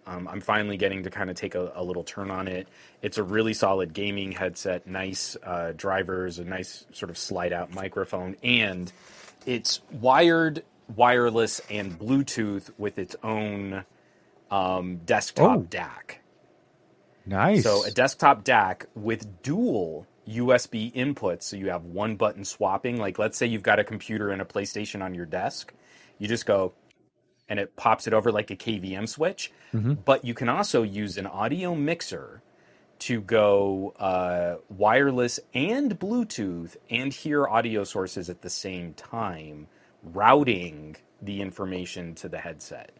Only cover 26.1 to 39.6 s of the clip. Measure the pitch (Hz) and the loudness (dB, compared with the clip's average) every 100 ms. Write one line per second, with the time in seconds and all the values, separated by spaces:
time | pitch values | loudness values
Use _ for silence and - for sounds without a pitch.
26.1 | - 104 117 - 101 92 - _ _ _ | -8 -4 -2 2 2 2 -6 _ _ _
27.1 | _ _ _ - 104 - - 117 113 - | _ _ _ -6 -4 -4 0 2 2 4
28.1 | 110 113 104 107 98 - 104 92 95 113 | 2 4 2 0 -6 -4 -4 -4 -6 -6
29.1 | - 165 196 - _ - 113 113 147 - | -2 -2 -2 -10 _ -6 -2 0 2 4
30.1 | 135 120 117 117 160 202 127 110 98 104 | 2 2 -2 0 0 2 2 2 0 -6
31.1 | 90 95 95 110 175 180 165 143 165 - | -6 -6 -2 -2 -2 -2 -2 -2 -2 -6
32.1 | 82 - 117 _ _ _ _ _ - - | -10 -12 -18 _ _ _ _ _ -12 -4
33.1 | 117 95 113 104 101 101 95 95 - 95 | -4 2 6 8 6 4 0 -4 -4 0
34.1 | 92 90 90 87 85 - 95 104 123 139 | 0 0 0 -2 -4 -8 0 4 6 4
35.1 | 127 120 - - 123 160 254 285 175 190 | 2 0 -2 -6 -2 0 0 0 -2 -2
36.1 | 247 226 - 98 85 85 - - 117 135 | -2 -2 -4 -4 -4 -10 -14 -4 -4 -2
37.1 | - 156 147 139 110 117 107 101 101 92 | -6 -2 2 2 2 2 0 -2 -4 -4
38.1 | 98 90 87 90 - 95 90 87 - - | -6 -8 -10 -10 -8 -8 -8 -10 -14 -12
39.1 | 117 104 82 78 76 | -6 -6 -6 -12 -16